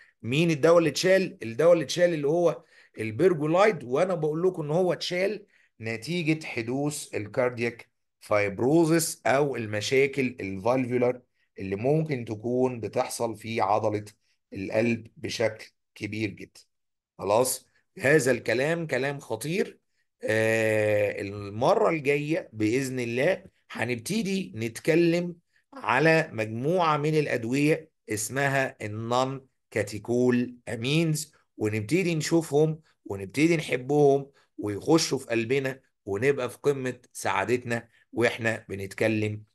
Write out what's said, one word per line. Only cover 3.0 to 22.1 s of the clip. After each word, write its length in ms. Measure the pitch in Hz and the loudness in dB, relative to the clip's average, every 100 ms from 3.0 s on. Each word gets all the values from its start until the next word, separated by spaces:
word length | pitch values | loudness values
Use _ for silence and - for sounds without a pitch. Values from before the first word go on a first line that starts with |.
| 110 110 185 160 151 175 220 165 | -6 2 2 2 2 4 4 2
وأنا 320 | 113 135 190 170 | -2 0 0 0
بقول 280 | 151 156 | -2 0
لكم 200 | 185 180 | 0 -2
إن 80 | 147 | -2
هو 220 | 165 180 | 0 0
اتشال 520 | 143 - 180 208 208 - _ _ - | 0 -4 -2 -2 -4 -10 _ _ -12
نتيجة 640 | 110 113 127 175 156 156 - | -8 -8 -4 -2 0 0 -2
حدوث 720 | 123 113 135 147 147 - 104 | -6 -4 -2 -4 -6 -8 -8
الكاردياك 760 | 104 131 123 113 117 117 - _ _ _ | -6 -2 -2 0 -4 -6 -16 _ _ _
فايبروزس 1000 | - 104 104 95 123 160 160 165 160 - 110 | 0 2 2 0 2 4 4 2 0 -2 0
أو 300 | 135 147 120 | 2 2 -2
المشاكل 800 | 110 107 104 131 139 139 127 - | -4 -4 0 2 2 0 -4 -4
الفالفولار 840 | 98 95 107 131 120 123 120 127 _ _ _ - | -8 -2 0 0 0 0 0 -2 _ _ _ -10
اللي 160 | 95 98 | -6 -2
ممكن 500 | 127 156 156 127 117 | 0 0 0 -4 -6
تكون 540 | 107 120 127 127 120 | -6 -2 0 0 -2
بتحصل 560 | 104 123 127 - 117 104 | -6 -4 -4 -4 -6 -6
في 260 | 110 113 | -6 -2
عضلة 440 | 98 104 107 104 107 - _ _ _ | 2 2 0 -2 -6 -18 _ _ _
القلب 540 | 104 95 110 117 113 - - | -10 -4 0 2 0 -6 -12
بشكل 480 | 104 - 110 - - _ _ - | -8 -2 -2 -2 -16 _ _ -12
كبير 340 | 107 104 107 | -8 -4 -6
جدا. 320 | 90 95 - _ _ _ _ _ - | -6 -18 -20 _ _ _ _ _ -6
خلاص؟ 520 | 98 107 127 - _ _ _ - | 2 4 4 -2 _ _ _ -2
هذا 320 | 131 156 131 | 4 4 4
الكلام 560 | 120 113 113 147 170 160 | 0 0 0 0 -2 -4
كلام 320 | 127 139 143 | -4 -4 -6
خطير. 600 | - 110 147 190 233 - _ _ _ _ | -8 -8 -4 -4 -4 -8 _ _ _ _
آه، 1000 | - 110 110 113 110 107 107 104 101 - | -2 2 2 2 2 2 2 2 0 -2
المرة 680 | 101 104 101 107 143 214 202 | -8 -8 -8 -2 2 2 2
الجاية 600 | 160 135 | 0 0